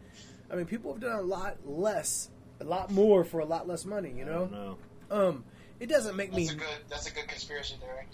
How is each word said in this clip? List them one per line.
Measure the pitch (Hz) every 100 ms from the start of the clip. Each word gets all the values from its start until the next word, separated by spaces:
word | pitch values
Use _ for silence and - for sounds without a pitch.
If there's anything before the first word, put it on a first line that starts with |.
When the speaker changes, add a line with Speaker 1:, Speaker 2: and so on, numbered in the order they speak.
| - - - - -
Speaker 1:
I |
mean, | 180 170
people | 226 285
have | 240
done | 247 214
a |
lot | 180 185 196 -
less, | 143 151 214 175 - - - - - -
a |
lot | 147 185 190
more | 196 214 190
for | 165 165
a |
lot | 156 165 180
less | 165
money, | 185 208 156
you | 123
Speaker 2:
I | 139
Speaker 1:
know? | 165
Speaker 2:
don't | 185
know. | 104 98 - - - -
Speaker 1:
Um, | 208 190 135 - - - -
it | 233
doesn't | 294 220
make | 190 196
Speaker 3:
That's | 185 160
Speaker 1:
me |
Speaker 3:
a | 151
good, | 156 147 147
that's | 147 -
a |
good | 151 143
conspiracy | - - 147 131 123
theory. | - - -